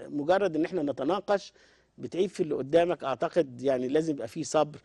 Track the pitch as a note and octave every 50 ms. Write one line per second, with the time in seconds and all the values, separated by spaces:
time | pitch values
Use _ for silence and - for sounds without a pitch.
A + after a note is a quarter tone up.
0 | C3+ C#3 C#3+ D3 C#3+ D#3+ F#3 G3 G3+ F3+ D#3 D3+ E3 - F#3+ F3 D3 C#3+ C3+ -
1 | C3+ D3+ F#3+ G3+ - - G3+ F#3 - - - _ - _ _ _ _ _ _ -
2 | C3 B2 - E3+ G3+ F3+ - - F3 D3+ C#3+ C3 C3 C3+ D#3 E3 E3+ F3 E3 -
3 | B2+ C3+ B2+ - F3 E3 - F3+ D3+ C3+ B2 A#2+ B2+ C#3 C3+ B2 B2+ B2+ C#3+ D#3
4 | E3 D#3+ D3 C3 A2 A2+ - E3 D3 - - D#3 D3 D3 D3+ -